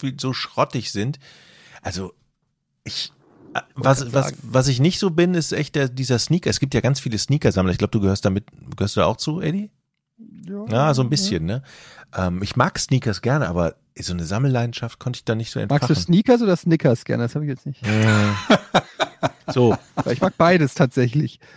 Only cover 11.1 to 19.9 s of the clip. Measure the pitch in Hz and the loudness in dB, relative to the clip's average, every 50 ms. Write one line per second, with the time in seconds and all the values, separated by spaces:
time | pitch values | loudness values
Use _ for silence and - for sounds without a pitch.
11.1 | 151 147 190 202 101 82 80 87 107 131 135 - - - - - - - - _ | 0 0 0 -2 -2 -2 -2 -4 -4 -6 -8 -12 -18 -20 -20 -20 -20 -20 -20 _
12.1 | - 95 92 90 90 90 98 - - 120 127 190 - - - - 135 120 - 117 | -4 -2 -2 -2 -2 -2 -4 -4 -2 0 -2 0 -2 -4 -2 0 0 0 0 -2
13.1 | 101 - - 117 139 156 123 82 87 87 85 80 - _ _ _ _ - - 95 | -4 -2 -2 0 0 0 0 -2 0 0 -2 -2 -2 _ _ _ _ -10 -8 -6
14.1 | 87 87 82 80 98 113 135 139 127 120 117 120 117 - 120 113 - - - 127 | -6 -4 -4 -4 -2 0 0 0 0 0 -2 -4 -6 -8 -10 -12 -10 -10 -10 -10
15.1 | 120 - - - 110 113 113 - - 117 110 101 143 147 - - 151 - - - | -10 -6 -4 -4 -4 -4 -4 -6 -6 -6 -2 0 0 2 2 2 2 2 2 4
16.1 | 170 196 - - 240 233 240 196 175 - - 175 160 156 - 143 117 - - - | 4 4 6 6 4 4 4 2 2 2 2 2 2 4 4 4 2 2 0 -2
17.1 | 117 117 120 120 - 147 151 147 131 - - 147 135 - 120 104 107 110 110 110 | -2 -2 -2 -2 -4 -4 -4 -4 -6 -6 -8 -12 -10 -6 -4 0 2 4 4 4
18.1 | 107 104 104 104 104 104 - - 311 - - - - 180 - - - - - - | 4 4 4 2 0 0 2 4 4 2 2 0 -2 -2 -2 -2 -6 -6 -6 -6
19.1 | - _ - - - _ _ - - 131 123 113 95 - - _ | -4 _ -4 -4 -4 _ _ -2 2 4 4 4 4 2 -4 _